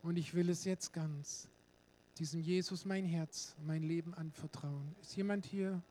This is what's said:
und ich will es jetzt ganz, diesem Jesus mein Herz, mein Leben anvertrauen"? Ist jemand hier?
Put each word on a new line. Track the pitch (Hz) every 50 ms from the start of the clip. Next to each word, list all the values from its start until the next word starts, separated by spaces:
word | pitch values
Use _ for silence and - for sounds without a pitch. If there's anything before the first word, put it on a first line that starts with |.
| -
und | 170 170
ich | 175 156 131 -
will | 175 175 175
es | 180 170 -
jetzt | 190 185 180 - - -
ganz, | 170 160 156 151 143 143 - - - - - - - - _ - - - - - - - - - -
diesem | 165 147 143 165
Jesus | 160 160 180 185 180 - 190 175 -
mein | 196 190 190 196
Herz, | 180 165 165 160 156 - - - - - -
mein | 151 151 156 160 160
Leben | 156 165 170 160 165 175
anvertrauen"? | 175 160 160 147 - 160 156 - - - 143 143 143 143 147 160 -
Ist | - - - 196
jemand | 196 202 202 202 190
hier? | - - 196 190 190 190 180 175 -